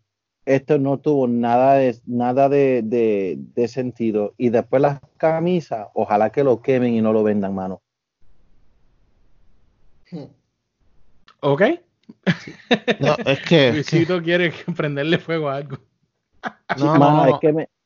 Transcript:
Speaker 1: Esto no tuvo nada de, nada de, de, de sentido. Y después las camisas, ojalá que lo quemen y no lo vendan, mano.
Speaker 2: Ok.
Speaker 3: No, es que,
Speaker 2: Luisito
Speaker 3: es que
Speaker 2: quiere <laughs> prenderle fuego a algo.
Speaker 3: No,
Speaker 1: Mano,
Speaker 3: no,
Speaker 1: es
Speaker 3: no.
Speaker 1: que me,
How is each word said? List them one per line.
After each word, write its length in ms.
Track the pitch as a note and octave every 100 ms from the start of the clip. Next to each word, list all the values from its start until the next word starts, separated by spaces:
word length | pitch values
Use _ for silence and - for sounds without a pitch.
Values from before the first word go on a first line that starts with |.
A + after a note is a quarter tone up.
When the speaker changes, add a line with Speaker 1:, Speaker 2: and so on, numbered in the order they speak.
| _ _ _ _
Speaker 1:
Esto 320 | - C3+ C3+ D3+
no 200 | C3+ C3+
tuvo 280 | D3+ C#3+
nada 500 | B2 A#2+ A#2 B2 C3
de, 220 | C#3 C3 A#2
nada 440 | - A#2+ B2 B2+ C#3
de, 320 | C#3+ C3+ B2+
de, 540 | A2 A#2+ A2+ G2+ F#2+ C#2 B1+
de 120 | - A#2
sentido. 640 | C3 B2 - A2+ G#2+ G#2 -
Y 120 | B2
después 320 | A2+ - C3+
las 180 | C#3+ C#3+ _
camisas, 720 | - D#3+ D#3+ E3+ F3+ - A2+ G#2
ojalá 380 | - G#2+ G#2 A2
que 120 | C#3+
lo 180 | C#3 A#2+
quemen 340 | - C3 B2
y 60 | A2+
no 120 | A2
lo 100 | A2
vendan, 320 | G#2+ G#2 G2
mano. 260 | F#2+ F#2 F#2 _ _ _ _ - - _ - - _ _ _ _ _ _ _ _ _ _ _ _ _ - D#3+ B2+ _ _ _ _ _ _ _ - - _ -
Speaker 2:
Ok. 220 | C#3+ C#3+ A3 F4 _ _ _ - G3+ - - - - A3+ - A3+
Speaker 3:
No, 160 | C#3+ D3
es 140 | C3 C#3
que, 280 | - E3 C3
Speaker 2:
Luisito 440 | D3 C#3 D#3+ E3
Speaker 3:
es 40 | F3+
que 60 |
Speaker 2:
quiere 280 | E3 F3 E3+ -
<laughs> 120 | -
prenderle 420 | E3 D3+ C#3 D3+ E3+
fuego 280 | - E3 D3
a 80 |
algo. 220 | C3+ C#3+ C3+ _ _ _ _ _ _ - - - C3
Speaker 3:
No, 200 | D3 D#3
Speaker 1:
Mano, 180 | C#3+
Speaker 3:
no, 100 | D3+
Speaker 1:
es 60 | -
Speaker 3:
no. 80 | C#3+
Speaker 1:
que 140 | D#3
me, 160 | D#3 - _